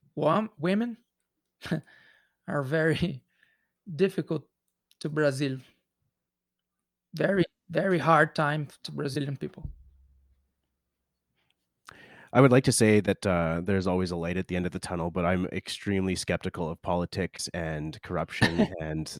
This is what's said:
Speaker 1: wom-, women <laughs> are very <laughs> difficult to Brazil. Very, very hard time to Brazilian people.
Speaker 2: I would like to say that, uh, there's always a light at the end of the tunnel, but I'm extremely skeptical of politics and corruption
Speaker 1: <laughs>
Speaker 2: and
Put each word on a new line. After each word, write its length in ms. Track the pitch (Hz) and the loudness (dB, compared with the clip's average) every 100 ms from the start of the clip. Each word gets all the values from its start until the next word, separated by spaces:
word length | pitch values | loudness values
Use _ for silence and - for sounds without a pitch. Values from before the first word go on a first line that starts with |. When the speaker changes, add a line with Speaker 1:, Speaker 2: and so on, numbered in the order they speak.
| _ - | _ -2
Speaker 1:
wom-, 340 | 151 175 220 - | 2 2 -2 -4
women 400 | 160 202 240 226 _ _ _ _ _ _ | 0 0 -2 -6 _ _ _ _ _ _
<laughs> 840 | - 156 - - - _ _ _ - | -6 -6 -6 -20 -20 _ _ _ -6
are 140 | 147 | -6
very 640 | 131 160 160 156 170 131 _ _ _ _ | -2 0 2 2 0 -4 _ _ _ _
<laughs> 380 | _ _ - 147 | _ _ -14 0
difficult 520 | 190 - 151 156 - _ _ _ _ _ | 0 0 -4 -6 -8 _ _ _ _ _
to 80 | 156 | -6
Brazil. 500 | 151 147 135 143 131 - _ _ _ _ _ _ _ _ _ _ _ _ _ _ | 2 2 2 -2 -4 -10 _ _ _ _ _ _ _ _ _ _ _ _ _ _
Very, 300 | 160 156 196 170 _ _ | -2 0 2 0 _ _
very 300 | 160 196 180 | -2 0 0
hard 340 | 139 160 156 | 4 4 4
time 320 | - 151 151 147 - | 2 -2 -2 -6 -12
to 80 | - | -14
Brazilian 440 | 143 143 139 143 139 | -6 -4 -4 -4 -6
people. 340 | 147 - - - - _ _ _ _ _ _ _ _ _ _ _ _ _ _ _ _ _ _ _ - - - - - | -8 -10 -16 -16 -20 _ _ _ _ _ _ _ _ _ _ _ _ _ _ _ _ _ _ _ -20 -20 -20 -20 0
Speaker 2:
I 80 | 120 | 6
would 120 | 135 | 8
like 120 | 123 | 8
to 80 | 135 | 4
say 280 | 123 110 107 | 4 6 6
that, 260 | 95 98 101 | 4 0 2
uh, 340 | 87 82 82 | 2 2 -2
there's 220 | 90 98 92 | 0 0 2
always 240 | 90 92 | 0 0
a 40 | 87 | -2
light 200 | 82 90 | -4 -4
at 100 | 92 | -4
the 60 | 90 | -4
end 80 | 90 | -4
of 60 | |
the 60 | 92 | -6
tunnel, 320 | - 90 82 | -6 -4 -4
but 140 | 82 | 0
I'm 220 | 87 92 92 | 0 0 -2
extremely 680 | 92 - - - 98 95 | -6 -10 -8 -2 0 0
skeptical 560 | 90 - 87 92 - 82 | -2 -2 -4 -4 -6 -8
of 100 | 82 | -6
politics 640 | - 87 87 - 90 - - | -4 -2 -2 -4 -6 -6 -10
and 480 | 87 82 78 78 76 | -8 -6 -6 -8 -10
corruption 640 | - 87 80 - - 85 - | -8 -6 -6 0 0 2 -2
Speaker 1:
<laughs> 80 | 85 | -2
Speaker 2:
and 260 | 78 78 78 - | -6 -6 -8 -10